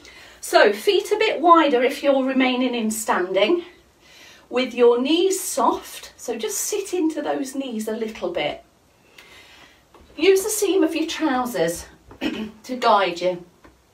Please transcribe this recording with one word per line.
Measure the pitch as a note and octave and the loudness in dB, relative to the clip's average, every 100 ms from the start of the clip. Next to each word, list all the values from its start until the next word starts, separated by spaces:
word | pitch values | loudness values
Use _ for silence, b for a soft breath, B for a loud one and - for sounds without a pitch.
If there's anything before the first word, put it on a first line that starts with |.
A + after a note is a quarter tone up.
| B B B B | B B B B
So | - F4 G#4 | 0 4 4
feet | - - G4 - | 4 0 0 0
a | G#4+ | 0
bit | A4 - | 0 2
wider | E4+ E4 C#4+ A#3+ | 6 6 6 2
if | C4 C#4+ | 0 0
you're | C#4+ C4+ C4 | 0 2 2
remaining | C4 B3+ B3 B3+ | 0 0 0 -2
in | A#3+ A3 | -2 -4
standing, | G#3+ - F3+ F3+ F#3+ G#3 F4 - - _ _ B B B B B | -4 -2 -2 0 0 2 0 -2 -18 _ _ B B B B B
with | A#3+ C4 | -4 -4
your | A#3+ A#3+ A#3+ | 4 4 6
knees | C4+ E4 F#4+ - | 2 2 2 0
soft, | - - A#3+ F4 - - - - | -4 0 0 0 -6 -16 -18 -16
so | - A#3 | -10 -6
just | G#4+ - | -6 -6
sit | - G#4 - F4+ | -4 -6 -4 -2
into | D#4+ D4+ | -2 -2
those | C#4+ C#4+ C4+ | -4 -4 -6
knees | C4+ C4+ A3 A3 | -8 -8 -6 -6
a | A3 | -6
little | A3 - F3+ | -6 -6 -6
bit. | E3+ D3 - - _ _ _ B B B B B B B B B - - - | -4 -6 -6 -14 _ _ _ B B B B B B B B B -20 -20 0
Use | E4 F#4+ | 4 4
the | G#4+ | 2
seam | - G4 E4 | -2 0 2
of | D#4 D4+ | 2 0
your | - | -4
trousers | - D4+ B3+ B3 F3+ E3 E3+ - - | -2 -2 0 -2 -2 -2 -2 -12 -20
<clears throat> | - - | -20 -10
to | - G#3+ G#3+ - - B3+ | -8 -6 -10 -12 -10 -2
guide | A#3+ G#3 F#3 E3+ | 2 2 2 -2
you, | F3+ F3 - _ - _ _ | -4 -4 -10 _ -20 _ _